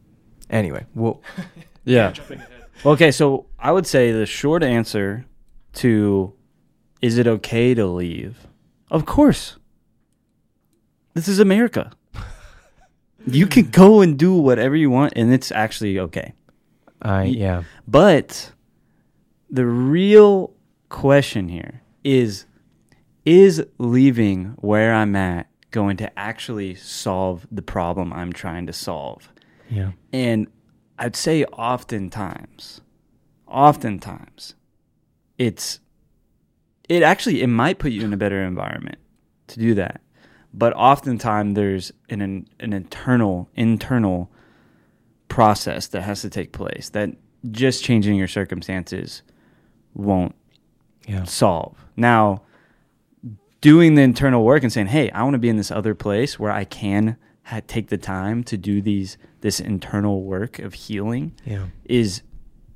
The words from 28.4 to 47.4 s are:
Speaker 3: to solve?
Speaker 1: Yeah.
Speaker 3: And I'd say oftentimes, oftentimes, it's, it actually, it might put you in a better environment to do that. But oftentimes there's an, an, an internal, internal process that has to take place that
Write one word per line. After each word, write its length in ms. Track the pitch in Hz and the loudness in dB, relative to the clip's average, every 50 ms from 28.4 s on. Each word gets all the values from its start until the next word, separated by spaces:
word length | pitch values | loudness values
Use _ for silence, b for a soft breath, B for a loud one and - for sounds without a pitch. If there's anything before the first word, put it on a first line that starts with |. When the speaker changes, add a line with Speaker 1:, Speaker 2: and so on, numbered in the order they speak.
| - 90 82 87 85 | -12 -12 -10 -10 -12
Speaker 3:
to 60 | - - | -12 -12
solve? 600 | - - - 90 73 69 62 55 - _ _ _ b b b b b b b | -12 -12 -10 -10 -10 -10 -14 -14 -18 _ _ _ b b b b b b b
Speaker 1:
Yeah. 240 | 120 104 95 92 92 - _ _ - | -8 -6 -6 -6 -8 -12 _ _ -8
Speaker 3:
And 340 | 131 127 120 117 110 104 - _ _ _ _ _ _ _ _ _ - | -4 -2 -2 -2 -2 -4 -6 _ _ _ _ _ _ _ _ _ -10
I'd 180 | 117 120 - | -10 -8 -8
say 280 | - - 165 160 160 143 | -6 -2 -2 0 0 -2
oftentimes, 1400 | - - - 117 120 123 123 - - 120 104 95 90 - 104 101 92 - - - - _ - - - - - _ _ _ _ _ _ _ _ _ _ _ _ _ | -4 -6 -8 -6 -6 -6 -6 -8 -10 -10 -10 -8 -10 -10 -10 -10 -10 -12 -14 -18 -20 _ -20 -20 -20 -20 -20 _ _ _ _ _ _ _ _ _ _ _ _ _
oftentimes, 1080 | - - 131 143 147 143 - - 117 101 90 - 98 92 - - - _ - - - - _ _ _ _ _ _ _ _ _ _ _ _ _ _ _ _ | -8 0 2 4 4 4 2 -2 -8 -8 -8 -10 -14 -18 -18 -20 -20 _ -20 -20 -20 -20 _ _ _ _ _ _ _ _ _ _ _ _ _ _ _ _
it's, 440 | - 127 113 90 - - - - - _ _ _ _ _ _ _ _ _ _ _ _ _ _ _ _ _ _ _ _ _ - | -4 -4 -4 -4 -6 -10 -12 -12 -14 _ _ _ _ _ _ _ _ _ _ _ _ _ _ _ _ _ _ _ _ _ -2
it 140 | 165 175 160 | 0 2 4
actually, 400 | 151 190 - - 240 175 113 110 | 4 2 2 0 -2 -2 0 0
it 60 | 123 | 0
might 300 | 120 113 120 160 190 - | 0 2 0 0 0 -2
put 140 | - 151 117 | -4 -6 -4
you 120 | 101 110 | -4 -6
in 80 | 104 101 | -4 -4
a 40 | |
better 260 | 98 101 101 98 98 95 | -2 -2 -2 -2 -4 -4
environment 560 | 92 92 - 50 - - - - - - - _ _ _ _ _ _ _ _ _ - | -6 -6 -8 -8 -10 -10 -12 -14 -14 -16 -20 _ _ _ _ _ _ _ _ _ -18
to 100 | - 117 | -8 -2
do 140 | 113 117 113 | 0 0 0
that. 260 | 98 92 - - - _ _ b b b b b b b b b | 0 -2 -6 -8 -14 _ _ b b b b b b b b b
But 180 | - - - - | 0 0 0 2
oftentimes 840 | - 113 127 143 139 - 143 123 107 - 120 107 107 104 104 101 | 2 2 2 2 2 0 -6 -6 -4 -4 -4 -2 -2 -2 -2 -2
there's 380 | 107 101 98 95 95 90 - - _ _ - | -2 -2 -2 -4 -6 -8 -12 -18 _ _ -12
an, 140 | 110 101 101 | -10 -8 -8
an, 260 | 98 98 95 - - _ - | -8 -8 -10 -14 -16 _ -14
an 140 | - 107 104 | -10 -8 -8
internal, 800 | 98 92 - - - - - 123 120 113 101 92 90 90 - _ | -8 -10 -12 -16 -8 -2 0 0 2 2 0 -2 -4 -6 -10 _
internal 760 | - 117 113 113 104 - - 127 123 110 98 92 87 87 - b b b b b b b b b b b b b b b b b _ _ - | -2 0 0 0 -2 -2 -4 -2 -2 0 0 -2 -4 -6 -10 b b b b b b b b b b b b b b b b b _ _ -6
process 580 | - - 113 107 104 - - - - - - - | 0 4 4 4 4 2 -2 -8 -8 -8 -10 -10
that 120 | - 98 87 | -10 -10 -8
has 200 | 104 101 - - | -8 -10 -10 -10
to 80 | 101 | -10
take 220 | - 104 87 - - | -10 -10 -10 -10 -10
place 360 | - - - - - - - | -12 -12 -12 -12 -12 -14 -10
that 220 | - 104 104 92 - - _ _ _ _ | -6 -6 -6 -6 -8 -12 _ _ _ _